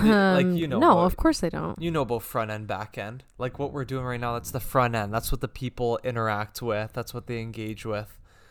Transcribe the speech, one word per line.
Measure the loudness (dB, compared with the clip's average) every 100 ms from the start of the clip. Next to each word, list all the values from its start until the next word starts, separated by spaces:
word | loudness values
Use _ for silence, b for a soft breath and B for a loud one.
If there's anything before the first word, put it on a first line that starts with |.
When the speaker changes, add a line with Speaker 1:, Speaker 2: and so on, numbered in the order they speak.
| 6
Speaker 1:
like, | 8 6 6
Speaker 2:
Um, | 4 2
Speaker 1:
you | 0
know | 4
Speaker 2:
no, | 6 6
Speaker 1:
what |
Speaker 2:
of | 4 4
course | 2 2
they | -2
don't. | -2 -6 -4
Speaker 1:
You | -2
know | 0
about | 0 -2
front | -2 -4 -4
end, | -4 -6
back | -6 -8 -10
end. | -10 -12 -16 -8
Like, | -8 -4
what | -6
we're | -6 -6
doing | -4
right | -4 -4
now, | -4
that's | -4 -4
the | -6
front | 2 4 4
end. | 2 0
That's | -2 0
what | -2
the | -4
people | -6 -8 -2 0 0
interact | -2 -2 0 -2 -4 -6
with. | -2 -2 -4
That's | -8 -8
what | -10 -8
they | -6
engage | -6 -8 -8 -6 -4
with. | -4 -6 -14 b b b